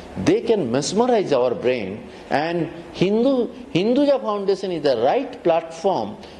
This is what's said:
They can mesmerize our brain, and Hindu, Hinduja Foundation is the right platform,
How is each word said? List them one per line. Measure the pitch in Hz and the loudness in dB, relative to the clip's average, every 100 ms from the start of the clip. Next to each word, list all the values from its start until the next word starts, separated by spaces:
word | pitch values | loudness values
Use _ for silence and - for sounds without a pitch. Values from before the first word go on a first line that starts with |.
| - 95 | -12 -2
They | 95 214 | 2 2
can | - 214 127 | 2 0 0
mesmerize | 131 - 190 247 233 151 | -2 0 0 2 2 2
our | 131 123 | 2 2
brain, | 110 120 127 92 110 - - - | 0 0 0 -2 -8 -12 -16 -4
and | 139 165 170 151 - - | -2 0 -2 -4 -8 -12
Hindu, | - 180 220 262 262 226 - - | -2 2 4 2 2 -2 -6 -4
Hinduja | 165 214 254 285 269 | 0 2 4 4 2
Foundation | 220 208 196 190 196 | 0 -2 0 -2 -2
is | 165 | 0
the | 143 117 | 2 2
right | 127 233 - - | 2 2 -2 -2
platform, | 180 165 165 - 196 151 104 104 - - | 2 2 0 -2 0 0 -2 -8 -16 -18